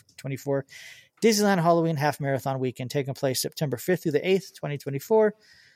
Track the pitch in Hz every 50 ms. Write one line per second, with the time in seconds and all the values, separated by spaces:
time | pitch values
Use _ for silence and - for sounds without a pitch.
0 | - _ _ - - 139 139 127 - 143 139 139 135 - - - - - - -
1 | - _ _ _ - 226 220 208 208 202 196 180 160 175 170 170 165 165 165 139
2 | 147 147 - - 147 139 139 127 - 139 135 131 131 127 120 - 131 120 - 147
3 | 127 135 131 - - 135 127 - - - - - 160 139 127 117 - - 180 -
4 | - 170 143 143 - 180 190 190 - - - - - 151 147 139 - 143 139 139
5 | - - 220 220 220 214 208 - _ _ - - _ _ _